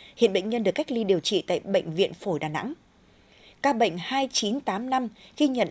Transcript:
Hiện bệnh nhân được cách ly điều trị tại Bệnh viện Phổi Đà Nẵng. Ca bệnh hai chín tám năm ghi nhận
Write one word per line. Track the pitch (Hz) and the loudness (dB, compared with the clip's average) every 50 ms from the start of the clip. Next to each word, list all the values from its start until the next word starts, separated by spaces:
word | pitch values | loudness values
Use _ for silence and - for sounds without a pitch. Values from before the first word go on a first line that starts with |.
| - - - | -20 -12 -2
Hiện | - 233 226 190 | 2 4 4 4
bệnh | 190 185 214 | 2 0 0
nhân | 226 240 220 | -2 0 0
được | 190 | 0
cách | 170 - 311 - | 0 0 -2 -2
ly | 269 233 220 | -2 0 2
điều | 190 196 165 | 2 2 2
trị | - - 208 175 - - | 2 0 0 0 0 0
tại | 180 - | -2 -2
Bệnh | - - 196 190 - 165 156 | -2 0 0 0 0 0 -2
viện | 165 196 - - | 0 0 -2 -2
Phổi | - - 208 170 147 | -6 -6 -4 -4 -4
Đà | - 156 | -4 -4
Nẵng. | 151 - - 240 320 - _ _ _ _ _ _ _ _ _ _ - - - - - _ | -6 -6 -6 -8 -10 -12 _ _ _ _ _ _ _ _ _ _ -20 -20 -20 -20 -8 _
Ca | - 277 277 | 0 0 2
bệnh | 220 233 196 160 180 | 4 2 2 0 -2
hai | 170 - 254 277 269 254 | -6 -4 -2 -2 -2 -2
chín | - - - 202 220 285 | -2 -2 -2 -2 -2 -2
tám | - - 190 202 240 254 | -4 -4 -4 -4 -4 -2
năm | 262 262 254 220 - - - - - - | -2 -2 -2 -4 -8 -12 -20 -8 -2 2
ghi | 302 277 | 2 2
nhận | 262 247 202 160 | 4 2 0 0